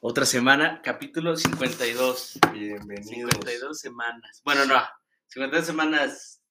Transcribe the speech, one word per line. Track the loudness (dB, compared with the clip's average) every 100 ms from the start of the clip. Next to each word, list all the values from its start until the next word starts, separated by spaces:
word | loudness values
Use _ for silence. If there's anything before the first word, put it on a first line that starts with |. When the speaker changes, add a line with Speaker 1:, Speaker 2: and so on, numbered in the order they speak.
Speaker 1:
Otra | 0 2 2
semana, | 4 6 6 4 0
capítulo | -6 -6 -6 -4 -2 0
cincuenta | 0 0 -2 0 -2
y |
dos. | 0 0 0 -8 2 2
Speaker 2:
Bienvenidos. | 2 -8 -8 -10 -14 -12
Speaker 1:
Cincuenta | -8 -2 -2 0
y | -6
dos | -6 -10
semanas. | -12 -8 -8 -8 -18 -10
Bueno, | 0 2 6
no, | 4 4 -10 _ _ _
cincuenta | -8 -2 0
y |
dos | 0
semanas | 0 2 2 0 -4 -16 -20 _